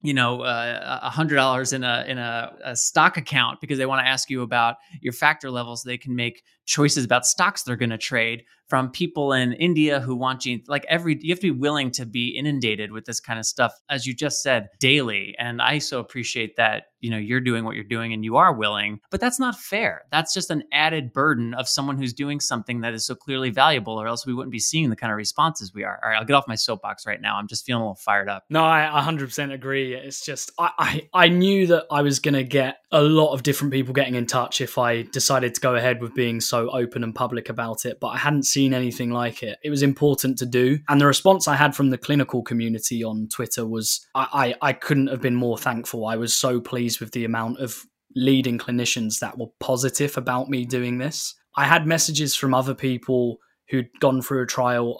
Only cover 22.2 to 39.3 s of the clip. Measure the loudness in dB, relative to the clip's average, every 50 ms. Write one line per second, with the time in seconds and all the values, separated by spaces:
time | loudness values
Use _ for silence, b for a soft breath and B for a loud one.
22.2 | -4 -4 -4 -4 -4 -4 -4 -4 -4 -6 -6 -4 -4 -4 -4 -4 -6 -6 -8 -8
23.2 | _ -6 -4 -2 -2 -2 2 4 6 6 4 2 0 -4 -4 -4 -4 -4 -6 -6
24.2 | -6 -6 -6 -6 -6 -8 -6 -4 -4 -2 0 0 0 0 0 -2 -4 -4 -4 -4
25.2 | -4 -4 -2 0 0 0 0 -4 -10 -12 -10 -8 -8 -8 -8 -6 -4 -2 0 0
26.2 | 2 2 2 2 2 0 -2 -4 -4 -4 -4 -6 -8 -10 -10 -10 -8 -8 -8 -6
27.2 | -4 -4 -4 -4 -6 -6 -8 -8 -4 -2 -2 -2 -2 -4 -6 -4 -2 0 2 2
28.2 | 0 -2 -4 -8 -6 -2 0 2 4 4 4 4 2 2 0 0 0 0 0 -2
29.2 | -4 -6 -6 -6 -6 -6 -6 -8 -6 -4 -2 -2 -2 -4 -6 -8 -10 -12 -12 -10
30.2 | -10 -10 -10 -10 -10 -10 -4 -2 -2 -2 0 0 0 0 0 -2 -6 0 6 8
31.2 | 8 8 8 6 4 4 4 4 6 6 4 4 2 0 0 2 2 2 2 2
32.2 | 2 2 2 2 0 0 0 2 2 0 -2 -8 _ _ 4 6 6 8 8 6
33.2 | 6 4 2 0 0 0 0 0 0 0 0 0 -2 0 0 0 0 0 0 -2
34.2 | -2 0 0 0 0 0 -2 -4 -4 -2 -2 0 0 2 0 0 -2 -4 -4 -2
35.2 | 0 2 2 2 0 0 -2 -2 0 0 2 2 2 0 0 -2 -4 -6 -2 -2
36.2 | 0 0 -2 -2 -2 -2 0 0 0 0 -2 -2 -2 -2 -4 -6 -6 -6 -4 -4
37.2 | -4 -4 -4 -6 -6 -6 -8 -6 -6 -6 -6 -6 -6 -8 -6 -6 -6 -6 -4 -2
38.2 | 0 2 2 2 2 2 2 4 4 4 4 2 0 -2 -2 -4 -4 -2 -2 -2
39.2 | -2 -4